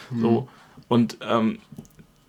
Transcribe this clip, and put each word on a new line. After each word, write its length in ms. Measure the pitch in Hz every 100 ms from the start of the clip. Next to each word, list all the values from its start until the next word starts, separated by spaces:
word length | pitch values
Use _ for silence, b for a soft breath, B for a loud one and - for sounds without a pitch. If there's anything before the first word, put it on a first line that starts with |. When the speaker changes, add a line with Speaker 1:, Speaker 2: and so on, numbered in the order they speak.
| B
Speaker 1:
Mhm. 100 | 120
Speaker 2:
So. 280 | 113 117 131 B B B -
Und, 280 | 120 113 - 107
ähm, 320 | 113 110 110 - - - _ - _